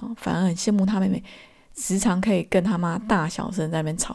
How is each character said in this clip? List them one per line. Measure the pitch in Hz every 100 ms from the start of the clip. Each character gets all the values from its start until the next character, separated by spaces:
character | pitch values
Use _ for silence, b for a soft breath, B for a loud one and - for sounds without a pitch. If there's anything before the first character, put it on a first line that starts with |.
哦， | - 226
反 | 180 170
而 |
很 | 185
羡 | 170 -
慕 | 208 190
他 | 208
妹 | 190
妹， | 185 B B B B B -
时 | - 196
常 | 233 185
可 | 202 185
以 |
跟 | - 185
他 | 180 175
妈 | 175 165
大 | 220 202 160
小 | - -
声 | 185 160
在 | 165
那 |
边 | 156 170
吵 | -